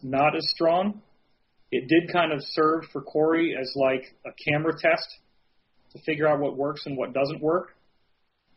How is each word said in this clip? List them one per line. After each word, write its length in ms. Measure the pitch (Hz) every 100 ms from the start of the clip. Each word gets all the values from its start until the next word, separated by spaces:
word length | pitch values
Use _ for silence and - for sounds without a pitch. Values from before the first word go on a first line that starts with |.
not 320 | 131 135 151 160
as 100 | 160
strong. 520 | - 165 170 202 208 _ _ _ _ _ _ _
It 160 | 127 131
did 240 | 160 165
kind 220 | 175 160
of 80 | 147
serve 400 | - - 156 160 151
for 100 | 143
Corey 540 | - 151 156 165 170 127
as, 120 | 127 139
like, 280 | 135 131 - _ 123
a 60 | - -
camera 220 | 147 160
test 340 | 156 165 165 - - _ _ _ _ _ _ _
to 60 | - -
figure 220 | 147 151
out 140 | 147
what 160 | 143 127
works 280 | 143 147 151
and 120 | 135
what 160 | 120
doesn't 280 | 131 135 110
work. 360 | 151 175 180 _ _ _ _ _ _ _ _